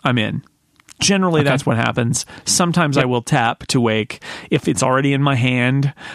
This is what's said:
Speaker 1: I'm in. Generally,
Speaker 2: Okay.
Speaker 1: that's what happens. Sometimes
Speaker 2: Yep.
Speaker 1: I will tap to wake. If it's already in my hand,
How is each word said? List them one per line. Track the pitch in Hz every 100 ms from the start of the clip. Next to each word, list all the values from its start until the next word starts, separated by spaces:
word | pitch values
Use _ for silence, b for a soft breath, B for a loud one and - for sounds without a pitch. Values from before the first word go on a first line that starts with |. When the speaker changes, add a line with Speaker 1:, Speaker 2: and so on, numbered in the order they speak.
Speaker 1:
I'm | 135 123
in. | 107 - - _ _ _ - -
Generally, | - 202 185 160
Speaker 2:
Okay. | 143
Speaker 1:
that's | 131 135
what | 113
happens. | 117 123 117 120 - B -
Sometimes | - 175 175 151 139
Speaker 2:
Yep. |
Speaker 1:
I | 127
will | 123
tap | - 143 117 - -
to | 131
wake. | 117 110 107 - B B B
If | 156 -
it's | 127
already | 135 131 139
in | 139
my | 143
hand, | 131 127 127 123 135 139 - B